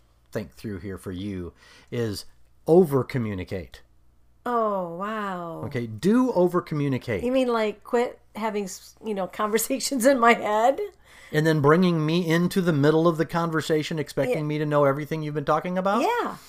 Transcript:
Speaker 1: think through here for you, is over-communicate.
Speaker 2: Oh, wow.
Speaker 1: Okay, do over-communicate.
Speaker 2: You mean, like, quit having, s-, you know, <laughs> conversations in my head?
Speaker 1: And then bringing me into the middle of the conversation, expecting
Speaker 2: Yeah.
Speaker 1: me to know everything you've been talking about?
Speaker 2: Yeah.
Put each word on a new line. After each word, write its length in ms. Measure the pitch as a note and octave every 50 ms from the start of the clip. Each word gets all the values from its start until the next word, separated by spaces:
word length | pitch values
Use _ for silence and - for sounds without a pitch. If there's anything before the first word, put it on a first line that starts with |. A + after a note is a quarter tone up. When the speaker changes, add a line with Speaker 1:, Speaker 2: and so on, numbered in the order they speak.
| _ _ _ _ _ _ -
Speaker 1:
think 200 | A2+ G#2 - -
through 260 | - - A#2 G2+ F#2
here 180 | F#2 G2+ F#2+ F2
for 140 | - G#2 F#2
you, 400 | F2 G2 G#2 G2 F#2 F2 E2 - _ - - - - - - -
is 320 | A#2+ A#2 A2+ G2+ F2 - - - _ - _ _ _ -
over-communicate. 1120 | - D#3+ F3+ F#3+ D3 C#3 C3 A#2+ - - C3+ A2+ G#2+ G2+ F#2 F2 - G#2+ F#2+ D#2+ - - - - _ _ _ _ _ _ _ _ _ _ _ -
Speaker 2:
Oh, 520 | B3 A#3+ A#3 A3 G#3+ G3+ F#3+ F3+ E3+ E3+
wow. 680 | E3+ G3 G#3 A3 A3 G#3 G3 F#3 F3+ F3 E3+ E3 D#3+ -
Speaker 1:
Okay, 200 | G#2+ - B2 A#2+
do 460 | A2+ A2 G#2 - F3+ A3 B3+ B3+ B3+ -
over-communicate. 920 | F3+ F3+ F3 F3 F3+ - - D#3+ D3 C#3+ C#3+ C3+ A#2+ - - A2+ F#2 -
Speaker 2:
You 80 | B3 B3+
mean, 160 | C4+ C4 B3
like, 360 | A#3+ A3+ A3 G#3+ G#3 - -
quit 340 | - - A#3+ B3 B3 - - _ _ -
having, 300 | A3 G#3+ A3+ G3+ G#3 G3+
s-, 320 | F#3 - - - - - - -
you 100 | A3 G#3
know, 120 | G3 F#3
<laughs> 20 | F3+
conversations 760 | - - G#3+ G#3 G#3 A3 - - C4+ B3+ - - C#4+ C4 G#3
in 140 | C4+ C#4+ B3+
my 160 | A#3 A#3 A3+
head? 460 | G#3 A3 G#3 G#3 A3 A3+ B3+ C#4 - G#4 G4+ - _ - - - - - -
Speaker 1:
And 160 | - D3+ D#3
then 140 | D#3+ D#3+ D#3
bringing 440 | C3+ C#3+ D#3 F3 F#3+ F3 E3+ D#3+ D3+
me 220 | D3+ D#3+ F3 F#3
into 340 | D#3+ D#3+ E3+ F3 F3+ - G3
the 120 | F3+ F3 D#3+
middle 340 | C#3+ C#3 D3+ D#3 D#3+ D#3+ F3
of 80 | E3
the 80 | D#3 D#3+
conversation, 720 | D3 - E3+ E3+ E3+ D#3+ D#3+ C#3+ - E3 D#3 D3+ - F3 D#3
expecting 400 | C#3+ - - - C#3 B3 B3 D#3+
Speaker 2:
Yeah. 40 | D3+
Speaker 1:
me 140 | D3+ D3+ D3+
to 80 | D#3
know 180 | D3+ D3 D3 D3
everything 380 | C#3 C3+ D3 D3+ C#3+ D#3+ D#3 D3+
you've 120 | D3+ D3
been 100 | D3+ C#3+
talking 340 | D3+ D#3 D#3 - F3+ F3+ F#3
about? 240 | F3+ G3 G3+ A3+ D4
Speaker 2:
Yeah. 340 | G4+ A#4+ A#4+ F#4 A3 - - -